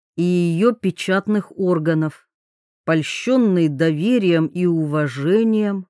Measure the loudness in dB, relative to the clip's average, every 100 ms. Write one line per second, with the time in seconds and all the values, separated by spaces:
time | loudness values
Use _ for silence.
0 | _ -4 0 2 0 2 0 0 -4 -4
1 | -2 -2 0 -4 -4 -4 0 0 0 0
2 | -2 -6 _ _ _ _ _ _ -2 -2
3 | -2 -6 0 2 2 2 0 0 -2 0
4 | 0 2 2 2 0 0 0 0 -2 -2
5 | -2 -4 0 2 2 0 -2 -4